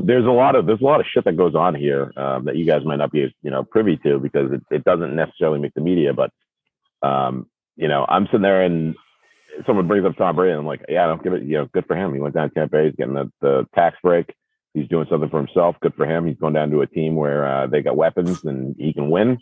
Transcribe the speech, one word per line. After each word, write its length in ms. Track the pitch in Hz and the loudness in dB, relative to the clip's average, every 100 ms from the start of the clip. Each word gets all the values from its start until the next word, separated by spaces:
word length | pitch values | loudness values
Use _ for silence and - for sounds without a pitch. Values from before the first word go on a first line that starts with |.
| 90 | 2
there's 200 | 123 117 | 2 4
a 40 | |
lot 260 | 120 139 131 | 4 4 4
of, 120 | 90 | 2
there's 140 | 107 | 2
a 40 | 131 | 2
lot 140 | 147 | 2
of 80 | - | 2
shit 120 | - 101 | 0 0
that 100 | 82 | 2
goes 200 | 87 80 | 2 2
on 180 | 87 | 0
here, 380 | 76 71 69 67 - | 0 -2 -2 -2 -6
um, 300 | 69 65 65 | -4 -4 -4
that 120 | 71 | -2
you 80 | 82 | 0
guys 200 | 76 71 | 0 0
might 120 | 73 | -2
not 140 | 73 | -2
be, 220 | 76 67 - | 0 -2 -4
you 80 | 76 | -6
know, 140 | 67 | -6
privy 340 | - - 107 76 | -2 0 2 0
to 220 | 76 71 | 0 0
because 320 | 67 73 69 | 0 -2 -2
it, 100 | 67 - | -4 -4
it 140 | 76 | 0
doesn't 320 | - 90 82 78 | 2 2 0 -2
necessarily 420 | 78 - 82 76 | -4 0 0 0
make 140 | 71 | -4
the 80 | 69 | -4
media. 320 | 80 90 73 | 0 2 2
But, 180 | 64 65 - _ _ _ _ _ _ | 0 -2 -4 _ _ _ _ _ _
um, 460 | 69 67 65 64 - _ _ - | -2 0 -2 -4 -10 _ _ -6
you 100 | 80 | -2
know, 180 | 71 67 | 0 0
I'm 180 | 90 101 | 0 2
sitting 140 | 117 | 2
there 200 | 98 95 | 4 4
and 300 | 92 85 80 78 _ _ _ _ _ 76 - | 4 0 -2 -6 _ _ _ _ _ -8 -2
someone 220 | 107 87 | 0 2
brings 180 | 101 92 | 2 2
up 100 | - | 0
Tom 180 | 95 80 | 0 2
Brady, 160 | 92 | 2
and 80 | 80 | 0
I'm 60 | 76 | -4
like, 160 | 80 - | -8 -4
"Yeah, 160 | 82 87 | 0 0
I 20 | |
don't 160 | 80 | 0
give 100 | 90 | -2
it." 100 | 90 | -4
You 160 | 69 76 | -2 -4
know, 60 | 71 | -2
good 120 | - - | -4 -2
for 80 | 82 | -2
him. 180 | 95 | -2
He 60 | 69 | -4
went 160 | 73 76 | -4 -2
down 140 | 76 | -2
to 40 | |
Tampa 220 | 80 78 76 | -2 0 2
Bay. 100 | 78 | 0
He's 80 | 71 | 0
getting 180 | 64 69 | -4 -4
the, 160 | 69 - | -6 -2
the 260 | 69 67 62 | 0 0 0
tax 240 | - 85 - | 0 0 2
break. 320 | 90 87 82 - _ _ _ | 2 2 0 -10 _ _ _
He's 140 | - 71 | -8 -2
doing 180 | 85 78 | -2 0
something 200 | 82 78 | -2 -2
for 80 | 80 | -2
himself. 380 | 69 - 87 85 | -2 2 2 2
Good 140 | 85 - | -2 -2
for 100 | 73 | -2
him. 220 | 82 85 | 0 -2
He's 100 | 69 | -2
going 160 | 78 | -2
down 160 | 76 76 | 0 0
to 100 | 73 | 0
a 60 | 69 | 0
team 280 | - 80 80 | -2 -2 0
where, 300 | 73 71 71 | 0 0 -2
uh, 220 | 67 67 | -2 0
they 140 | 73 | -2
got 140 | 69 65 | 0 0
weapons 480 | 80 85 87 90 | 0 0 -2 -4
and 320 | 78 67 65 69 | -6 -6 -8 -6
he 160 | 76 | -6
can 160 | 76 73 | -4 0
win. 280 | 87 110 123 | 2 2 -2